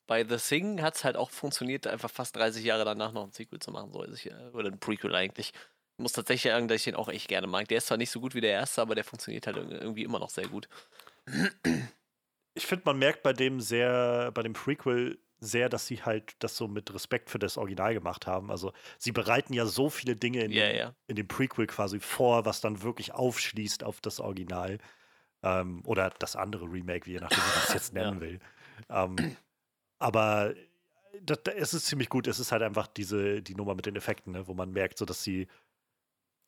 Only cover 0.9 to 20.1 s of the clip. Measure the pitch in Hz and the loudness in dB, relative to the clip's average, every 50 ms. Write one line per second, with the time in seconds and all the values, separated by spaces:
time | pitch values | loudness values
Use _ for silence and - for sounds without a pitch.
0.9 | - - - 139 120 - - - - - - 147 - - 123 123 135 139 - - | 0 2 0 0 2 2 0 -2 -4 -6 -4 -4 -2 -2 -2 -2 -2 -2 -2 -2
1.9 | - 113 - 117 - - 127 - - 110 113 113 110 113 110 117 110 110 107 107 | -4 -2 -4 -6 -6 -6 -6 -6 0 2 2 2 2 2 2 2 2 4 4 2
2.9 | 107 107 107 113 110 110 101 98 - - 113 - - - - - - 104 101 101 | 2 0 -2 -2 -2 -4 -8 -8 -10 -14 -14 -14 -12 -12 -10 -10 -10 -10 -10 -10
3.9 | 98 - - - - 127 - - - - 120 123 120 120 107 98 95 98 - - | -10 -10 -10 -10 -10 -12 -12 -12 -12 -12 -16 -10 -6 -4 -4 -4 -4 -4 -2 -2
4.9 | 107 104 - 101 - 92 92 95 - - 107 - - - - - _ _ _ _ | -2 -2 0 0 2 2 2 0 -2 -6 -10 -10 -10 -14 -18 -20 _ _ _ _
5.9 | _ - 120 120 - - 110 - 127 127 - 131 110 120 120 113 113 110 - - | _ -6 -4 -4 -2 -2 0 2 2 4 4 4 4 4 4 2 2 2 2 0
6.9 | - - 110 - - 107 - - 95 95 92 95 90 95 104 - 113 113 - - | -2 -2 -4 -4 -4 -6 -4 -2 0 0 0 0 0 -2 0 2 2 2 2 2
7.9 | 117 113 120 120 - 120 120 131 127 123 113 107 101 98 127 - - - 117 113 | 0 0 0 -2 -2 -4 -6 -4 -2 2 2 4 4 2 2 0 0 0 0 2
8.9 | 110 107 107 - - - - - 110 110 - 110 104 - 92 - - - - 110 | 0 0 -2 -4 -8 -10 -10 -8 -8 -6 -6 -4 -4 -4 -6 -6 -8 -8 -6 -6
9.9 | 113 107 113 117 117 - - - - - 92 95 98 104 - - - - - _ | -4 -4 -4 -2 -2 -4 -4 -4 -4 -6 -6 -4 -6 -8 -10 -10 -16 -20 -20 _
10.9 | _ - - - - _ _ - 131 - 170 196 - - - - 82 - - 120 | _ -20 -20 -20 -20 _ _ -8 -2 0 0 0 0 0 0 2 2 2 0 -4
11.9 | - _ _ _ _ _ _ _ _ _ _ _ _ - - - 190 185 - 156 | -10 _ _ _ _ _ _ _ _ _ _ _ _ -8 -2 -2 -2 2 4 4
12.9 | 139 135 135 143 156 - - 139 127 127 131 131 135 127 117 101 117 117 120 123 | 6 6 6 6 6 6 4 4 4 6 4 2 2 0 0 2 4 4 6 6
13.9 | 123 123 123 120 120 120 123 123 107 120 113 113 110 - - - 143 - - 135 | 6 6 4 4 4 2 2 0 0 -2 -2 -2 -4 -4 -2 -2 -2 0 2 2
14.9 | 123 120 123 127 - - _ _ _ _ 113 107 113 120 123 127 120 110 - - | 4 4 2 0 -2 -6 _ _ _ _ -8 0 2 2 4 4 2 0 -2 -4
15.9 | 127 113 - 120 110 110 107 - - _ - 113 - - 120 104 101 104 101 - | -6 -4 -2 0 0 0 -2 -8 -8 _ -6 -6 -4 -4 -6 -4 -4 -6 -8 -8
16.9 | 98 95 - - - 120 - - - - 101 95 - - - 98 95 92 92 107 | -8 -10 -4 -2 -2 -2 -2 -4 -4 -2 -2 -2 -2 -2 -4 -4 -2 0 2 2
17.9 | 117 104 82 85 87 - - - 92 92 98 104 101 90 87 95 - - - - | 2 0 -2 -4 -6 -4 -4 -2 -2 -2 -2 -4 -6 -6 -6 -6 -8 -10 -16 -20
18.9 | - - - 120 110 117 110 110 117 131 - - 131 120 117 110 98 123 135 151 | -16 -8 -6 -2 -2 0 2 4 4 4 2 2 0 0 0 2 2 2 2 2
19.9 | - - - 123 | 2 0 -2 -2